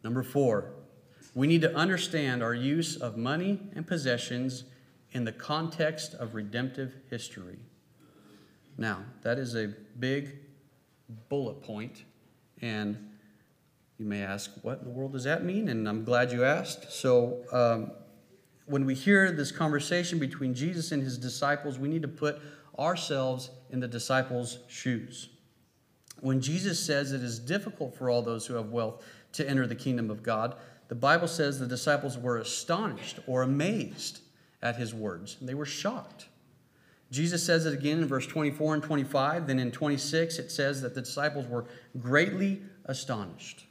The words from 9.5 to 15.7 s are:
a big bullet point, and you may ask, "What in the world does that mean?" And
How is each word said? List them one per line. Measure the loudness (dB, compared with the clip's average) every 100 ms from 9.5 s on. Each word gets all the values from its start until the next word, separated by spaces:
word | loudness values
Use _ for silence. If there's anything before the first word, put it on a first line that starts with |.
| -2
a | -4 -6 -16 -4
big | -2 -2 -4 -14 -20 -20 _ _ _ _ -18 -18 -4
bullet | -2 -2 -6
point, | -10 -8 -8 -12 -20 _ _ _ _ -10
and | -4 -2 -2 -4 -10 -20 -20 _ _ _ _ _ _ -8
you | -4
may | -4
ask, | -4 -6 -8 -8
"What | -8 -6
in | -8
the |
world | -6 -4
does | -2
that | 0 0
mean?" | 0 0
And | 0